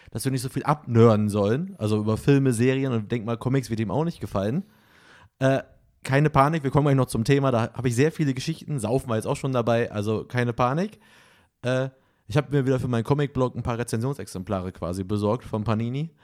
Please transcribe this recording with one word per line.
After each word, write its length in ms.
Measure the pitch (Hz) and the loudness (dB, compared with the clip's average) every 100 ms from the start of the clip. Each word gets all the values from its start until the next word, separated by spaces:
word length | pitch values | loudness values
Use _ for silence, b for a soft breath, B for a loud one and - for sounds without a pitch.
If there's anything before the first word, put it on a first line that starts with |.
| B | B
dass 140 | 113 | -6
wir 80 | 135 | -4
nicht 100 | 131 | -4
so 60 | 131 | -4
viel 140 | 139 | -4
abnörden 640 | - 147 - 117 117 107 107 | -2 -2 2 6 8 6 2
sollen. 460 | 104 101 123 185 196 | 2 2 0 -2 -4
Also 200 | 107 107 | 0 0
über 180 | 107 110 | 0 0
Filme, 360 | - 139 135 | 4 4 4
Serien 400 | 113 123 135 135 | 2 2 2 0
und 180 | 117 104 | -2 -2
denk 140 | 120 107 | -4 -4
mal, 100 | 117 | -4
Comics 340 | 123 135 113 | -2 -2 -2
wird 100 | 110 | -4
ihm 100 | 107 | -2
auch 140 | 104 | -2
nicht 160 | 165 - | -2 -6
gefallen. 420 | 104 104 101 147 - B B B B B B _ | -6 -4 -2 -2 -6 B B B B B B _
Äh, 200 | 135 135 - _ _ _ | 0 0 -2 _ _ _
keine 260 | - 139 151 | -2 2 4
Panik, 320 | 143 139 165 | 4 2 2
wir 60 | 135 | 0
kommen 160 | 143 147 | 2 4
gleich 100 | 135 | 2
noch 100 | 127 | 2
zum 180 | 117 | 0
Thema, 260 | 117 139 135 | 2 2 4
da 220 | 117 113 | 2 0
habe 140 | - 127 | -2 -2
ich 60 | |
sehr 160 | 117 151 | 2 2
viele 200 | - 147 | 2 -2
Geschichten, 460 | 131 - 160 - 147 | -2 -6 -8 -8 -6
Saufen 300 | 107 131 127 | -2 -2 -2
war 60 | 110 | -4
jetzt 100 | 107 | -2
auch 100 | 139 | -4
schon 160 | 139 | -2
dabei, 380 | 127 117 117 120 | -2 0 0 0
also 320 | 107 104 107 | -4 -2 -4
keine 300 | - 123 120 | -4 -2 -2
Panik. 440 | 117 123 147 208 - b b b b b _ | 0 0 0 -4 -8 b b b b b _
Äh, 280 | 123 127 131 b b b - | -2 -2 -2 b b b -2
ich 120 | 143 | -2
habe 120 | 135 143 | 0 0
mir 80 | |
wieder 160 | 131 131 | 2 0
für 80 | 120 | 0
meinen 160 | 117 | -2
Comic-Blog 500 | 110 143 143 127 127 123 | 0 0 0 -2 -2 -2
ein 60 | |
paar 140 | 123 117 | -6 -4
Rezensionsexemplare 920 | 117 113 123 143 98 92 90 98 90 | -4 -4 -4 -6 -8 -10 -4 -4 -4
quasi 320 | - 82 92 | -6 -6 -4
besorgt 400 | 92 104 104 117 | -4 -2 0 -2
von 200 | - 110 | -4 -6
Panini. 460 | 107 107 117 135 160 b | -2 -2 -2 -4 -6 b